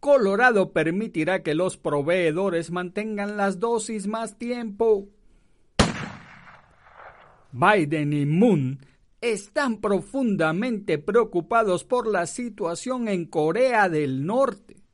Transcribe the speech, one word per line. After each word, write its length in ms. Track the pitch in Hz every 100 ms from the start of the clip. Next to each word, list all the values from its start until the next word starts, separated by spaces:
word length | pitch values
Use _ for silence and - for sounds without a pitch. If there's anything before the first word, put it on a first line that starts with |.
Colorado 720 | 285 285 196 202 254 220 185
permitirá 720 | - 156 180 226 165 156 190
que 100 | 160
los 220 | 156 180 -
proveedores 960 | 165 147 143 180 170 156 196 170 160
mantengan 640 | 170 180 196 220 208 202 208
las 240 | 196 190
dosis 480 | 233 233 226 220 196
más 280 | 220 226 -
tiempo. 720 | 233 240 233 202 226 208 196 _ _ _ _ _ _ - - - - - - - - - _ _ - - - - - _ _
Biden 600 | 117 175 214 147 156 147
y 140 | 147 143
Moon 580 | 160 240 175 131 139 - _ _ _
están 600 | 233 214 - - 269 220
profundamente 1160 | 214 196 - 269 247 185 160 160 254 220 - 156
preocupados 840 | 151 220 226 175 160 233 220 175
por 240 | - 247 226
la 180 | 196 170
situación 800 | - 247 - 175 170 247 254 226
en 200 | 190 165
Corea 640 | 170 151 190 262 233 196
del 380 | 156 143 131 147
Norte. 560 | 233 311 - _ - _